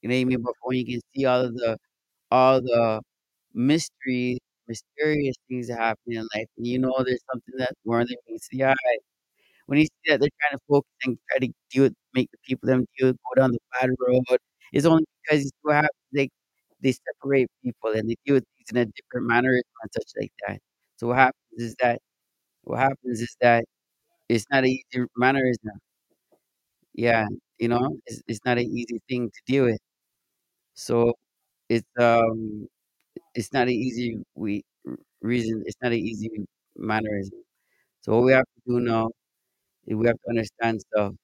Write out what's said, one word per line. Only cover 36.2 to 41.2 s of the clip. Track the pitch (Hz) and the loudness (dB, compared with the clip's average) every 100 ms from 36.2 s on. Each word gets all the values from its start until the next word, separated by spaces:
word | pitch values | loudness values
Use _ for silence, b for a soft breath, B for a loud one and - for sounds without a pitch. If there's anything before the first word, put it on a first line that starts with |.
| 113 110 98 _ _ - | -8 -10 -14 _ _ -12
mannerism. | 107 107 107 104 98 - - _ _ _ _ _ | -4 -4 -2 -6 -8 -12 -20 _ _ _ _ _
So | - 110 | 0 4
what | 123 | 6
we | |
have | 131 131 | 4 4
to | _ - | _ -4
do | 120 | -2
now | 120 113 113 - _ _ _ _ _ _ - | 0 0 -2 -6 _ _ _ _ _ _ -8
is | 107 | 0
we | 117 | 0
have | 113 | 0
to | - | -2
understand | 117 107 _ 117 110 | -4 -4 _ -4 -4
stuff. | - 107 101 92 | -4 -2 -2 -4